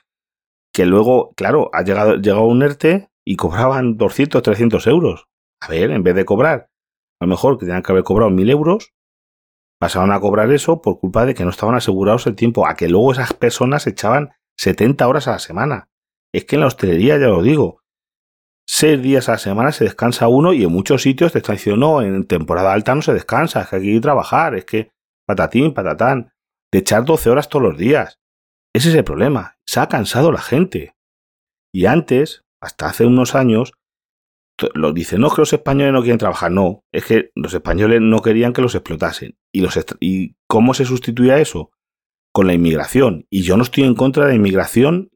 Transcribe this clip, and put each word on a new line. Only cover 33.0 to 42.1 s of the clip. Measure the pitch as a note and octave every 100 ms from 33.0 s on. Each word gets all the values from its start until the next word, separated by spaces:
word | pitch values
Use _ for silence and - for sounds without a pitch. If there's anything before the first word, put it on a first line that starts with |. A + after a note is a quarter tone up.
| A#2+
unos | B2+ B2 C3+
años, | B2+ A2 - - _ _ _ _ _ _ _ -
to-, | -
lo | D#2 D2+
dicen, | E2+ - F#2
"No, | C#3+
es |
que | -
los | D3+
españoles | D3 C#3 C#3 C#3
no | C3
quieren | A#2+ A#2
trabajar". | - - E2+
No, | F#2+ F#2 G#2 _
es | F2+ -
que | A2 - -
los | E2
españoles | F2 - E2+ G#2+ A#2
no | A2 A2
querían | A2 A2+ A#2+
que | B2
los | B2 F#2
explotasen. | - D#2 E2 - - - _
¿Y, | F#2+
los | F2 F2
est-, | - -
y | F2+ F#2+ F2 _ -
cómo | A2 B2
se | C3 B2+
sustituía | B2 - A#2+ B2+ C#3+
eso? | D3+ E2 - _ _ _ _